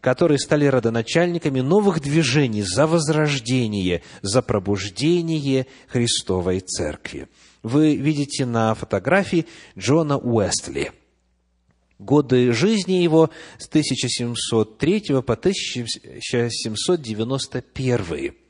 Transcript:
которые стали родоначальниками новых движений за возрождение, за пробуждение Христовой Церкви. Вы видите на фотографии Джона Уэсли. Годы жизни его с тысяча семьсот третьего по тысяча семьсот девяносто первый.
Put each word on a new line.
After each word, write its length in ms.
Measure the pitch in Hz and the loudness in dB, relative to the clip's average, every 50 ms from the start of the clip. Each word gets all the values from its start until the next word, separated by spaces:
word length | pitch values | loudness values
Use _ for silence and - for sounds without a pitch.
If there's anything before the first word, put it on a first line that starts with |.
которые 400 | - 127 131 - 175 170 151 135 | 2 0 2 2 4 4 4 2
стали 240 | - - 160 151 147 | 2 0 0 2 4
родоначальниками 960 | 139 131 127 110 113 113 117 113 - - 165 175 175 170 170 - 156 135 131 | 4 2 2 2 2 0 0 -2 0 0 2 2 2 0 -2 -2 -2 -2 0
новых 400 | 127 135 170 208 208 202 180 160 135 | 0 2 2 4 4 2 0 0 -4
движений 600 | 143 143 160 165 127 120 151 147 123 107 104 104 | 0 0 2 2 2 2 2 2 2 0 -2 -4
за 260 | 95 90 117 147 156 | -4 0 0 2 2
возрождение, 1120 | 160 170 151 143 156 151 156 151 143 135 113 117 127 131 120 110 104 101 92 90 87 82 - - - - - | 2 0 0 2 0 2 2 0 0 -4 -4 -2 0 0 0 0 -2 -2 0 0 -2 -2 -4 -10 -20 -12 -8
за 200 | 98 98 131 120 | 0 0 0 0
пробуждение 1300 | - 123 104 90 98 101 98 92 101 92 - 127 156 175 175 170 165 165 156 143 139 135 131 127 - - - - | 2 -2 -2 0 0 -4 -2 -4 -8 -8 -2 0 2 2 2 0 -2 -4 -2 0 0 0 0 0 -4 -10 -20 -20
Христовой 720 | _ - 127 120 117 - - - - 95 92 87 92 90 95 | _ -2 0 0 0 0 -4 -2 -2 -2 -2 0 0 -2 -2
Церкви. 720 | - - - - 87 76 73 - _ - - - - - _ _ - - _ _ _ | -4 -6 -8 -6 -6 -6 -6 -10 _ -14 -14 -14 -14 -16 _ _ -20 -20 _ _ _
Вы 320 | 113 120 147 156 156 147 | -2 0 2 4 4 2
видите 520 | - 139 147 156 143 143 139 - - 139 | 2 0 0 0 0 -2 -4 -4 -4 -4
на 280 | 123 117 113 113 110 110 | -2 0 0 2 2 0
фотографии 720 | - - - - 98 - 135 170 196 196 - - 170 156 - - - - - _ - | -2 -4 -4 -4 -2 0 2 0 0 0 2 0 -2 -2 -2 -10 -20 -20 -20 _ -8
Джона 400 | 92 104 139 165 165 147 143 135 | 0 2 2 2 4 2 0 -2
Уэсли. 720 | - 123 117 113 101 87 - - - - 69 69 69 - - _ _ _ _ _ _ _ _ _ _ _ _ _ _ _ _ _ _ _ _ _ | 0 0 2 2 2 0 -2 -4 -6 -6 -6 -6 -6 -6 -8 _ _ _ _ _ _ _ _ _ _ _ _ _ _ _ _ _ _ _ _ _
Годы 520 | 101 - 135 147 147 120 127 123 123 123 120 | -2 2 2 2 4 4 4 4 4 4 2
жизни 420 | 110 143 208 226 208 185 175 185 | 2 2 2 2 0 0 0 0
его 360 | 185 175 170 156 160 160 156 - - - - - - | 2 2 4 6 4 4 4 2 -8 -20 -20 -20 -20
с 100 | - - | -20 0
тысяча 400 | - 156 147 - 135 123 - 123 | 0 0 0 0 -2 -2 -2 -4
семьсот 720 | - - 123 120 120 113 - - - 113 107 - - _ | -4 -4 -6 -6 -6 -6 -6 0 2 2 0 0 -2 _
третьего 440 | - 147 190 214 196 - 143 131 123 | 0 0 0 0 0 0 -2 -2 0
по 140 | - 117 | 0 -2
тысяча 1120 | - - 180 196 - - - - 123 120 117 - - _ - - - - - - 123 117 120 | 0 0 0 0 0 -6 -8 -6 -8 -6 -8 -8 -10 _ -20 -18 -14 -10 -4 -2 0 0 -2
семьсот 500 | 113 - - 113 110 107 - - 180 170 | -4 -6 -8 -6 -6 -6 -2 -2 -2 -2
девяносто 640 | 143 113 110 104 113 117 131 139 - - - 127 - | -2 -6 -6 -4 -4 -4 -4 -6 -6 -6 -8 -10 -10
первый. 720 | _ _ - 135 127 123 120 101 82 82 71 67 - - _ _ | _ _ -4 -2 0 0 0 -2 -4 -8 -8 -8 -10 -10 _ _